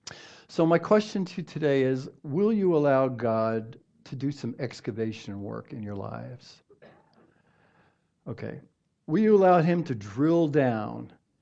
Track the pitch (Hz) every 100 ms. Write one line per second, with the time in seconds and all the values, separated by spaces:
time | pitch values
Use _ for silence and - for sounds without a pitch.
0 | - - - - - - 165 170 170 214
1 | 208 208 180 - 165 151 151 139 131 131
2 | 143 - 151 139 208 226 190 165 147 135
3 | 131 120 117 110 110 113 110 120 _ _
4 | - 135 131 143 - - 135 - - 107
5 | 110 107 - 101 101 113 - - 107 101
6 | 104 113 120 123 - - _ _ - -
7 | _ _ _ _ _ _ _ _ _ _
8 | _ _ - 117 113 - - _ _ _
9 | - 156 220 208 185 180 165 175 151 120
10 | 104 101 151 170 160 147 131 110 107 117
11 | 120 - _ _